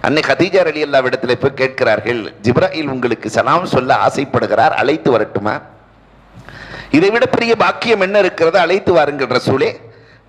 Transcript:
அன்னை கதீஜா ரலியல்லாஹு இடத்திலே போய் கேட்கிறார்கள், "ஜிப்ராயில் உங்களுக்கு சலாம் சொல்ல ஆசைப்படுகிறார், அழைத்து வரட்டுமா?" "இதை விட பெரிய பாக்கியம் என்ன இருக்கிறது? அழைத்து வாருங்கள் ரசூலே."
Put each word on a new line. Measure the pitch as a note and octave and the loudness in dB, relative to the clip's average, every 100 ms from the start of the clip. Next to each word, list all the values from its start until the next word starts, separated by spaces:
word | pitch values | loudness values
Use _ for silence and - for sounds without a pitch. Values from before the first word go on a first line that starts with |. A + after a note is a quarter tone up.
அன்னை | A#2+ D3 D3 | -2 0 0
கதீஜா | C3+ F3+ F#3 | 2 2 2
ரலியல்லாஹு | E3 D3+ D3 C#3 | 2 0 0 0
இடத்திலே | B2+ B2+ B2 B2 | 2 -2 -2 0
போய் | C3+ | -2
கேட்கிறார்கள், | C#3+ C3 C3 B2 G#2+ G#2 A#2+ F#2 - | 0 -2 0 0 0 -2 -4 -6 -6
"ஜிப்ராயில் | G2+ B2 F#3 D#3 D3 | 0 2 0 -2 -6
உங்களுக்கு | C3 B2 A#2+ G#2 | -4 -4 -4 -4
சலாம் | A#2 A#2+ D#3+ F#3 | -2 2 0 0
சொல்ல | C3 B2+ | -2 0
ஆசைப்படுகிறார், | B2 G#2 - - B2+ A2 G#2 C#3+ | 2 0 0 -4 -2 0 2 2
அழைத்து | - A#2 D#3 D3+ A#2 | 2 -2 0 0 0
வரட்டுமா?" | G#2+ G2+ G2+ C3+ - - _ _ _ _ - - - - - - - | 0 -4 -6 -8 -10 -20 _ _ _ _ -20 -20 -20 -20 -18 -18 -2
"இதை | C#4+ - | 2 2
விட | A3+ B4+ | 2 0
பெரிய | - A#3 A3 | 0 0 2
பாக்கியம் | F3+ - A3+ A3 | 2 0 0 0
என்ன | F#3 G#3 | 2 2
இருக்கிறது? | F#3 - E3 F#3 | 2 2 2 2
அழைத்து | E3 F#3+ G3 | 2 0 2
வாருங்கள் | F3 C#3+ C#3+ C3 | 2 2 0 -2
ரசூலே." | B2 - C3+ D3+ - - - - - | -2 0 0 -2 -4 -16 -20 -20 -20